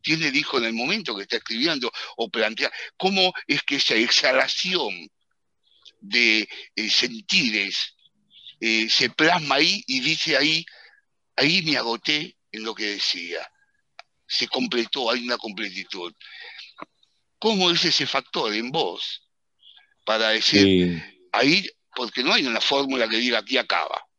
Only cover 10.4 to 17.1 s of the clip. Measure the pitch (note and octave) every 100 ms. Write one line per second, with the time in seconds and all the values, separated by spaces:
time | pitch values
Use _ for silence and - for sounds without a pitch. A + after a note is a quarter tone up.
10.4 | D3+ D#3+ E3 - - _ _ _ _ -
11.4 | C#3+ F#3 D#3+ C3+ A#2 A#2 - D3+ E3 _
12.4 | _ G#2+ A2 - G#2+ G2+ - F#2 F2 E2+
13.4 | - _ _ _ _ _ - _ _ -
14.4 | A#2 C3 B2+ B2 A2+ C#3 B2 B2+ A#2+ A#2+
15.4 | A2+ G2 G#2 F#2 F2+ F#2+ F2 - - -
16.4 | - - - - - _ _